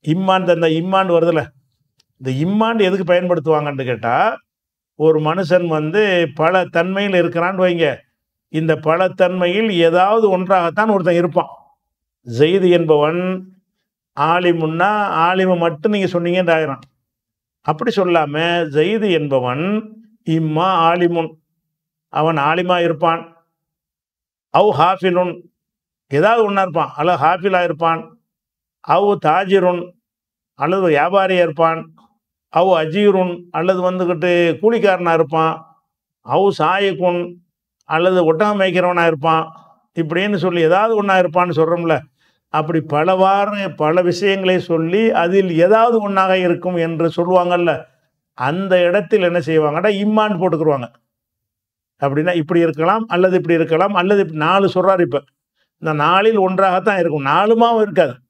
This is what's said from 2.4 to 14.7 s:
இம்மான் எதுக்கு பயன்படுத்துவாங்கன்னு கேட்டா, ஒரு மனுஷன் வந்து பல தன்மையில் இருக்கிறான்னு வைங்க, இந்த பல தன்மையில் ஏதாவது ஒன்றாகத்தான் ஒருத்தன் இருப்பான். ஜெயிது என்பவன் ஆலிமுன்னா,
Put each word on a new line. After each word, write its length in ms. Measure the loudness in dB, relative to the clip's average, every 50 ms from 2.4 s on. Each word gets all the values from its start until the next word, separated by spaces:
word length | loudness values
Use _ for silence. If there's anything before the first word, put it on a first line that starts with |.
இம்மான் 400 | -2 -2 0 0 0 0 0 0
எதுக்கு 260 | 0 0 0 -2 0 0
பயன்படுத்துவாங்கன்னு 720 | 0 0 2 0 -2 -2 0 0 0 0 -2 -4 -6 -6 -6
கேட்டா, 320 | -6 -6 -4 -2 -2 0 0 0 -2 -2 -6 _ _ _ _ _ _ _ _ _ _ _ 0
ஒரு 200 | 2 2 2 2
மனுஷன் 460 | 0 -2 -2 -2 0 0 0 0 2
வந்து 360 | 0 -2 -2 -4 -2 0 0 0 2 2 0 0 -2 -2
பல 300 | -2 0 2 2 0 -2
தன்மையில் 520 | 0 -2 -2 -2 -2 -2 -4 -4 0 0 0
இருக்கிறான்னு 440 | 0 0 -2 -4 -4 -4 -2 0 0
வைங்க, 220 | 0 0 0 -2 -2 -2 -6 _ _ _ _ _ _ _ _ _ _
இந்த 200 | -6 -4 -2 -2 -2
பல 320 | 0 0 -2 0 0 0 -2
தன்மையில் 600 | 2 0 0 0 0 -2 -2 -2 0 0 -2 0 0 2
ஏதாவது 460 | 2 2 4 2 2 2 2 2 2 2
ஒன்றாகத்தான் 640 | 0 0 0 0 0 0 0 -2 -2 -2 0 0 0
ஒருத்தன் 260 | 0 0 0 0 0
இருப்பான். 300 | 0 0 -2 -4 -4 -4 -12 -20 _ _ _ _ _ _ _ _ _ _ _ _ _
ஜெயிது 440 | -10 0 2 2 2 4 2 4 4
என்பவன் 500 | 4 2 4 2 2 2 2 0 -2 -4 -4 -4 -6 -8 -10 -16 _ _ _ _ _ _ _ _ _ _ _ _ _
ஆலிமுன்னா, 720 | -2 0 0 0 2 2 2 0 0 -2 -4